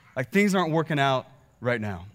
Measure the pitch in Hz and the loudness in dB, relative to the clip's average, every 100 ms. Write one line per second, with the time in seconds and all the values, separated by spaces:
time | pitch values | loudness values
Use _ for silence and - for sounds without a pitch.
0 | - - 127 196 208 190 165 160 156 147 | -12 -8 -2 2 2 2 2 0 0 0
1 | 139 131 - - - - 120 120 107 90 | 2 0 -4 -20 -20 -8 -2 -2 -4 -8
2 | 98 | -12